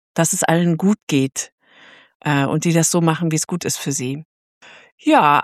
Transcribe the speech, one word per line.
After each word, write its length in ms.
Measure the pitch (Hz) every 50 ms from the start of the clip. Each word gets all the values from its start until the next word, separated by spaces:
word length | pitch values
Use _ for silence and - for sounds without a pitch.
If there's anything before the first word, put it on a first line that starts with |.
| _ _ _
dass 200 | - 165 - 196
es 100 | - -
allen 340 | - 165 170 175 175 165
gut 200 | 156 190 196 214 - _
geht, 460 | - 151 135 135 139 - - - - _ _ _ _ _ - - - - - _ _ _ _ -
äh, 220 | 151 147 139 139
und 200 | - - 156 -
die 80 | 175 160
das 160 | 165 165 -
so 120 | - 175
machen, 300 | 165 165 160 160 175 160
wie 40 | 160
es 120 | 156 -
gut 180 | - 185 175 -
ist 120 | - -
für 140 | - - 143
sie. 320 | 139 - 127 127 139 151 160 _ _ _ _ _ _ _ - - - - - _ _
Ja, 440 | _ - 294 311 254 170 147 143 -